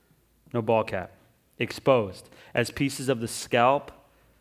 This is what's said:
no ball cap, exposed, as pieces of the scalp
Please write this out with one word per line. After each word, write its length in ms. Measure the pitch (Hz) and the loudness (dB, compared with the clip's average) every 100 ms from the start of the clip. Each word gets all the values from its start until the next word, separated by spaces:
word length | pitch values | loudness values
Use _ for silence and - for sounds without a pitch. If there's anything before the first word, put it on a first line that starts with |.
| _ _ _ _ _ | _ _ _ _ _
no 80 | 120 | -4
ball 240 | 110 113 | 2 2
cap, 280 | 107 98 87 - _ _ _ - | 0 -4 -8 -14 _ _ _ -8
exposed, 680 | 120 - - 131 101 92 - - - | -6 -2 2 2 2 -8 -18 -20 -8
as 160 | - 117 | -4 -2
pieces 380 | - 139 135 131 | -2 -4 -2 -2
of 120 | 127 | -2
the 60 | 113 | -2
scalp 640 | - - 123 120 143 - - _ _ _ _ | -8 -2 4 4 4 0 -20 _ _ _ _